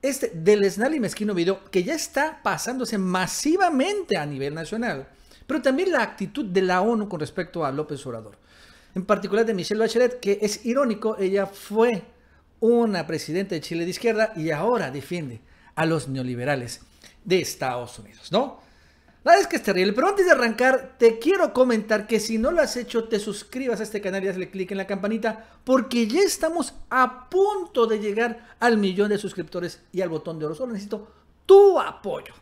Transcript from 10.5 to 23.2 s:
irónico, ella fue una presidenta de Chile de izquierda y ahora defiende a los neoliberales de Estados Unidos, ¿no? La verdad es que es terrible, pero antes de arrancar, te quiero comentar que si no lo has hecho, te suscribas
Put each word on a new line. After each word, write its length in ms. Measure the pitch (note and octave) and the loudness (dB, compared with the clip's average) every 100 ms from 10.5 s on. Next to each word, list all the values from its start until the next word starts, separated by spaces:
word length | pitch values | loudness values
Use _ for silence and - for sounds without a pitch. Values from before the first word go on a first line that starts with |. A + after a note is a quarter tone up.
| - | -4
irónico, 540 | A3+ B3+ C4+ G#3 A3 G#3 | -2 0 0 0 -4 -2
ella 260 | F#3+ G3 | 0 0
fue 580 | F#3+ - - G#3 A#3 G#3 - _ _ _ _ _ | -2 -8 -6 2 2 0 -8 _ _ _ _ _
una 460 | A3+ A#3+ A#3 F#3+ D#3 | 2 4 2 -2 -4
presidenta 480 | D#3 - E3 G3 | -6 -4 -4 -4
de 60 | D#3+ | -6
Chile 240 | - E3+ | -6 -6
de 60 | E3+ | -4
izquierda 420 | F3+ A#3 G#3+ A3 G#3+ | -2 -2 0 -2 -2
y 140 | D#3+ | -4
ahora 380 | D3+ G3+ A#3+ D3 | -2 0 0 -2
defiende 520 | C#3 - F3 C#3+ A2+ _ _ - | -8 -8 -8 -8 -12 _ _ -14
a 100 | - | -4
los 240 | D#3+ D#3+ C#3 | 0 0 -4
neoliberales 720 | C3+ B2+ A#2+ B2+ C#3 A#2+ - - _ - _ | -6 -6 -4 -2 -2 -4 -14 -20 _ -20 _
de 200 | - F3+ | -2 0
Estados 560 | C#3+ - C3 B2 A#2 - | 0 -6 -6 -6 -10 -16
Unidos, 340 | G2+ - - | -20 -20 -2
¿no? 380 | F#3 C4+ - _ _ _ _ _ _ | -2 -2 -8 _ _ _ _ _ _
La 100 | - | 6
verdad 100 | F4 | 6
es 60 | F#4 | 6
que 80 | D#4 | 0
es 60 | |
terrible, 300 | - F3+ F#3 | 0 2 2
pero 160 | G#3 E4+ | 4 2
antes 160 | G4+ | 4
de 80 | F4+ | 6
arrancar, 600 | C#4 A#3+ A3 B3+ C4 A3 - | 6 4 2 2 2 -2 4
te 200 | A3+ A3+ | 4 4
quiero 340 | D4+ D4+ D#4+ | 0 2 2
comentar 540 | B3+ B3+ A3+ A3 G#3+ G3+ | 2 2 2 0 -2 0
que 120 | A3 | -2
si 180 | A3 A3 | 0 0
no 140 | B3 | 0
lo 100 | E4+ | 2
has 160 | C#4+ B3 | 0 -2
hecho, 260 | A#3+ A#3 | -4 -4
te 140 | A3+ | -2
suscribas 600 | G3+ | -4